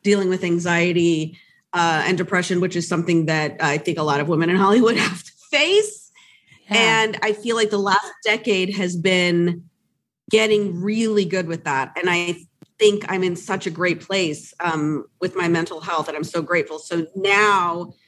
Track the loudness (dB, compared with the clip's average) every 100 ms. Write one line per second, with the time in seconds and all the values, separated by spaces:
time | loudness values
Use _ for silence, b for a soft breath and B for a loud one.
0 | 0 2 2 -2 0 -2 0 0 2 2
1 | 2 2 -4 B B B B 0 2 2
2 | 0 -2 0 -2 0 0 0 -2 -2 -2
3 | 2 0 2 0 -2 -2 -2 -2 -2 -2
4 | 0 0 0 0 2 2 4 6 4 2
5 | -2 -4 -14 _ -4 0 4 2 2 -6
6 | -20 b b b b b -2 2 4 2
7 | 0 -2 -4 -2 -2 0 0 0 2 0
8 | 0 -6 -2 -2 0 0 0 -2 -4 0
9 | 2 4 4 2 2 -2 -10 _ _ _
10 | _ _ 0 2 4 2 0 -4 -4 0
11 | 0 0 0 -2 -4 -6 -4 -4 -4 -2
12 | 0 2 0 -6 -10 _ -18 2 4 4
13 | -4 -2 -2 -4 -6 -6 -6 -4 -2 -4
14 | -4 -2 -2 -4 -12 -8 -4 -2 -2 -4
15 | -8 -8 -6 -2 0 0 -2 -8 -4 -4
16 | -4 -6 -6 -6 -2 -2 -2 -8 -6 -6
17 | -6 -4 0 2 4 2 0 -4 -8 B